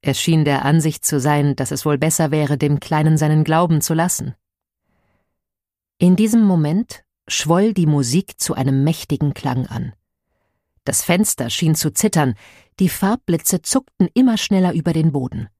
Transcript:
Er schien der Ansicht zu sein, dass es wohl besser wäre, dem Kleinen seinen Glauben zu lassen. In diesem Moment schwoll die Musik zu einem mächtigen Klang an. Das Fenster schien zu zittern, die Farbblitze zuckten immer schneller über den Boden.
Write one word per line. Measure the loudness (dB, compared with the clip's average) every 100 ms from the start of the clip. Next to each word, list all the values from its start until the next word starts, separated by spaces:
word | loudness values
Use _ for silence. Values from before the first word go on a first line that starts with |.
Er | -2
schien | -2 2 2
der | 2 0
Ansicht | 2 2 2 -4
zu | -4 0
sein, | 0 2 0 -2
dass | -6
es | -4
wohl | -2 0
besser | 0 0 0
wäre, | 0 0 0
dem | 0 -2
Kleinen | 0 0 2 2
seinen | 2 2
Glauben | 2 2 2 0
zu | 0
lassen. | -2 -2 -4 -8 -12 _ _ _ _ _ _ _ _ _ _ _ _ _ _ _ _
In | 2 4
diesem | 4 4
Moment | 4 4 2 -2 -4 -12 _ _ -10
schwoll | -6 0 2 2
die | 2 2
Musik | 2 0 -2 -2 -10
zu | -6
einem | -4 0 0
mächtigen | 0 -2 -6 -4 -2
Klang | -4 -6 -4 -6
an. | -8 -10 -12 _ _ _ _ _ _ _ _
Das | -6 -4
Fenster | 0 0 0 -2 -6
schien | -2 0
zu | 0 -2
zittern, | 0 0 2 0 -2 -14 -20 _ -2
die | -2
Farbblitze | 0 -2 -2 -2 -4 -2 -4
zuckten | -2 -4 -4 _ 0
immer | 2 2 2
schneller | 0 0 2
über | 0 -2
den | 0 0
Boden. | 0 -6 -8 -12